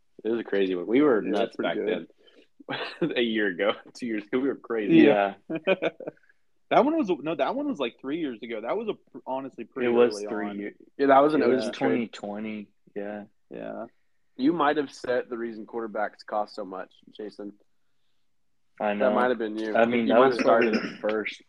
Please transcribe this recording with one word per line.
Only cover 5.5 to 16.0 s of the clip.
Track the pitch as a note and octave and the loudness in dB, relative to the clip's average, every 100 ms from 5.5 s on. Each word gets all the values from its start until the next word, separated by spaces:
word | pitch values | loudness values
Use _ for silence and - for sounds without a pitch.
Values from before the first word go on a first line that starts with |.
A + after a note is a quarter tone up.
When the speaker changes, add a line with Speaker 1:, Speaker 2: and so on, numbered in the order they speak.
| D#3+ F#3+ F#3 E3 - - - _ _ _ _ _ | -4 -2 0 -2 -6 -12 -16 _ _ _ _ _
Speaker 2:
That | D#3 B3+ | 4 4
one | E4 | 2
was, | G#3 E4 | 0 -2
no, | D3 E3+ | -2 -2
that | C3+ | -2
one | A#3+ D4 | -2 -4
was, | G3+ | -4
like, | A#2+ - | -4 -6
three | C3 D#3+ | -6 -4
years | D3 A2 | -4 -6
ago. | A#2 A2+ | -10 -8
That | A#2 F#3 | -6 -4
was | A3+ | -4
a, | |
pr-, | D#3+ _ B2+ - | -8 _ -16 -8
honestly | C3 C3+ - | -8 -8 -12
pretty | A2+ - B2 | -12 -4 2
Speaker 3:
It | |
was | A#2+ A#2+ G#2 | 4 4 2
Speaker 2:
early | G#2 | -6
Speaker 3:
three | G#2+ G#2 | -6 -4
Speaker 2:
on. | G2+ | -6
Speaker 3:
years. | G2+ - - - | -8 -12 -16 0
Speaker 1:
Yeah, | C#3 | 6
that | C#3 | 8
was | D3 D3+ | 6 4
an | |
Speaker 3:
Yeah, | B2 | 4
Speaker 1:
O | B2+ | 2
G | A#2+ | 0
trade. | |
Speaker 3:
twenty | - C3+ B2+ A2+ | -2 0 0 -2
twenty, | - G2+ G#2 A2 G#2+ G#2 _ _ G2+ | -8 -8 -8 -8 -10 -12 _ _ -10
yeah. | G2+ G#2 G2+ _ _ | -10 -10 -14 _ _
Speaker 2:
Yeah. | - - G#2+ A2+ _ _ _ _ - | -12 -10 -10 -12 _ _ _ _ -2
Speaker 1:
You | C3+ | 0
might | E3+ C#3+ D3+ | 2 2 2
have | C3+ | -2
set | - - B2 A#2 | -6 -4 -4 -4
the | A#2 | -6
reason | A#2 A2 G#2 | -8 -10 -10
quarterbacks | A#2+ A2+ G#2+ | -8 -8 -6